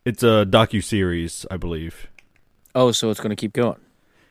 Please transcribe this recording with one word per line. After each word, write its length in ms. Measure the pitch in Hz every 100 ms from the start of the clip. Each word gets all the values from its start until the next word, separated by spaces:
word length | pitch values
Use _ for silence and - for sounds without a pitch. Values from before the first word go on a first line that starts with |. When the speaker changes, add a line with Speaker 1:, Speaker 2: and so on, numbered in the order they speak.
| -
Speaker 1:
It's 160 | -
a 220 | 120 110 101
docuseries, 1000 | 110 113 107 - 107 92 87 82 - -
I 80 | 92
believe. 500 | 87 82 82 - - - _ _ _ _ _ 127
Speaker 2:
Oh, 160 | 127
so 180 | 110 113
it's 100 | 104
gonna 160 | 110 104
keep 180 | 110
going. 260 | - 120 - _ _ _ _ _